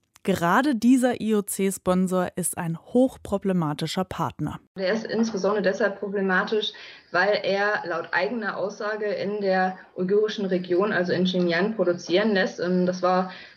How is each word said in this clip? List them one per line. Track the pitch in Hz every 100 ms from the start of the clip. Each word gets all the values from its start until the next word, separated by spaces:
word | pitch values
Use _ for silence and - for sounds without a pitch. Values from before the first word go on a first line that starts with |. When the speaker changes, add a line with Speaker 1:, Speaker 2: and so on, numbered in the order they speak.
| _ _
Speaker 1:
Gerade | - 185 170 196 277
dieser | 240 233 262 247 240
I-O-C-Sponsor | 214 214 202 - 196 190 - 185 185 185 180 -
ist | 175 -
ein | 170 165
hochproblematischer | - 247 254 - - 196 196 180 156 151 160 - 185
Partner. | - 147 - 151 - - -
Speaker 2:
Der | 185
ist | 220 226
insbesondere | 214 226 196 190 208
deshalb | 185 196 202 196
problematisch, | 202 202 190 185 214 220 214 - - - -
weil | 170 196 208
er | - 196 208 208 170
laut | 165 160
eigener | - 185 240 202 -
Aussage | 185 220 214 214 208
in | 190 185 208
der | 196 185 185 185 - -
uigurischen | 180 208 214 220 196
Region, | 180 180 175 208
also | 175 180
in | 151 185
Xinjiang, | 180 175 170 202 220
produzieren | 180 175 - 175 220
lässt. | 196 190 -
Ähm, | 175 180 180
das | 180
war | 180 185 185 - -